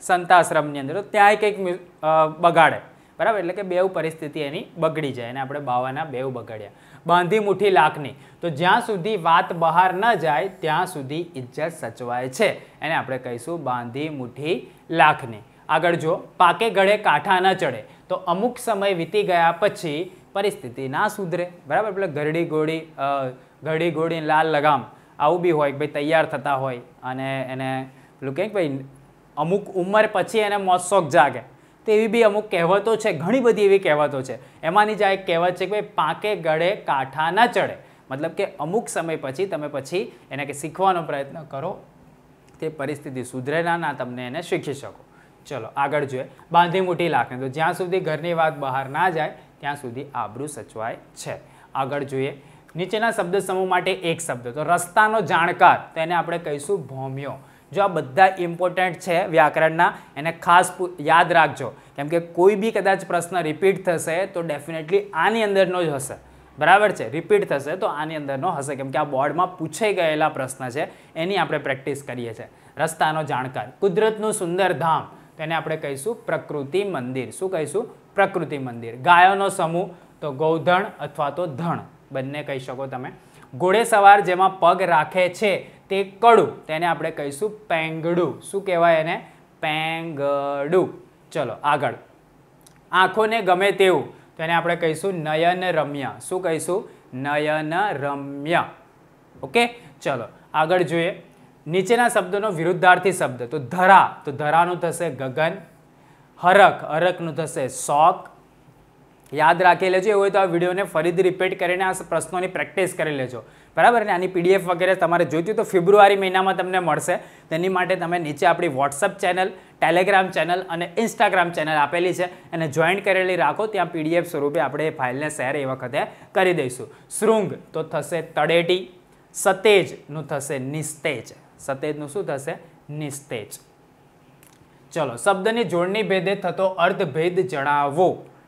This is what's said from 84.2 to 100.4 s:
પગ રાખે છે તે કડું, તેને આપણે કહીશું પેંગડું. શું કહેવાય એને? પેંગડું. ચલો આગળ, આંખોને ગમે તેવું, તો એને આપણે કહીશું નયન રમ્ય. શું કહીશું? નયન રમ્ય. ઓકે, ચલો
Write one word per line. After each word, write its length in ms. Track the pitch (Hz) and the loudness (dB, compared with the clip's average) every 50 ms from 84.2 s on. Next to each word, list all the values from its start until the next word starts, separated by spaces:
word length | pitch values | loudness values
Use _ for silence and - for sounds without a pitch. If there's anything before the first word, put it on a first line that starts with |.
| 160 180 180 175 190 190 185 - | 6 0 2 2 2 0 2 4
પગ 220 | 170 170 190 185 | 4 4 4 4
રાખે 480 | 190 175 170 156 156 - - 185 180 175 | 2 2 2 2 2 0 0 0 0 0
છે 480 | 180 - 220 202 175 139 - - - - _ _ | 0 -2 0 0 0 -2 -4 -12 -20 -20 _ _
તે 240 | 196 196 196 196 - - | -4 -4 -4 -4 -4 4
કડું, 460 | 226 233 226 208 156 117 - - - | 6 8 8 8 6 2 -2 -10 -8
તેને 200 | - 156 156 175 | -8 -4 -2 0
આપણે 260 | 170 160 147 156 160 | 0 0 0 -4 -6
કહીશું 560 | 160 - 147 143 139 - 208 214 208 - - | -6 -6 -8 -8 -6 -6 -6 -8 -8 -12 -6
પેંગડું. 720 | - 175 160 160 160 160 160 156 170 175 175 175 139 120 - | -4 -2 -2 -2 -4 -6 -4 -4 -2 0 0 0 -2 -4 -8
શું 240 | - - - 196 185 | -14 -8 -8 -6 -4
કહેવાય 300 | 190 175 170 170 170 165 | -2 2 4 4 4 4
એને? 300 | 160 156 165 190 233 - - - - _ _ _ _ | 4 2 -2 -4 -6 -8 -16 -20 -20 _ _ _ _
પેંગડું. 1300 | - 156 151 156 160 160 165 165 165 170 156 135 139 143 143 139 139 143 143 143 139 151 180 185 156 - - - - _ _ _ _ _ | -4 -4 -2 -2 -2 -4 -4 -6 -8 -8 -6 -4 -2 0 0 -2 -2 -4 -4 -4 -2 2 2 2 2 0 -4 -14 -20 _ _ _ _ _
ચલો 220 | - 165 139 117 104 - - | -6 -6 -6 -6 -6 -4 0
આગળ, 300 | 147 151 143 135 120 113 - - _ _ _ _ _ _ _ _ _ _ _ _ - _ _ _ _ | 0 0 2 0 -4 -4 -6 -14 _ _ _ _ _ _ _ _ _ _ _ _ -20 _ _ _ _
આંખોને 500 | 165 185 190 180 - 220 220 214 226 226 | 2 4 4 4 4 0 0 2 0 0
ગમે 300 | 196 185 180 175 196 202 | 2 2 2 4 4 2
તેવું, 640 | 185 185 196 185 175 143 127 - - - _ _ _ | 4 4 4 4 4 2 0 -6 -12 -20 _ _ _
તો 60 | - 160 | -8 -2
એને 100 | 160 170 | 0 0
આપણે 220 | 165 160 170 170 | 0 2 0 -2
કહીશું 380 | 165 170 160 160 160 - 196 190 | 0 0 -2 -2 -2 -4 -4 -4
નયન 500 | 170 151 156 156 156 170 175 180 185 185 | -4 -4 -2 0 2 2 2 2 2 -2
રમ્ય. 480 | 180 165 156 143 143 143 143 135 113 - - - - | 0 0 0 -2 -2 -4 -6 -8 -8 -8 -10 -8 -6
શું 120 | 180 185 | -6 -4
કહીશું? 480 | 185 170 160 151 151 170 175 214 240 - - - _ _ - | -2 -2 -2 -2 -2 -2 -4 -4 -4 -8 -18 -20 _ _ -12
નયન 600 | 127 135 143 147 151 151 151 151 156 156 151 165 180 208 208 | -8 -4 -2 -2 0 0 0 -2 -2 -2 -2 -2 -2 -2 -2
રમ્ય. 720 | 170 131 135 143 143 139 139 139 139 143 143 156 175 156 110 - - - - _ _ _ _ _ _ _ _ _ _ - - | -2 -4 -4 -6 -6 -6 -10 -12 -12 -10 -4 0 0 0 0 -2 -10 -20 -20 _ _ _ _ _ _ _ _ _ _ -16 -16
ઓકે, 320 | 131 - 233 240 240 240 - - - - _ | -2 0 0 0 0 -2 -12 -20 -20 -20 _
ચલો 240 | - 165 139 120 110 - - - | -4 -4 -4 -4 -6 -10 -14 -20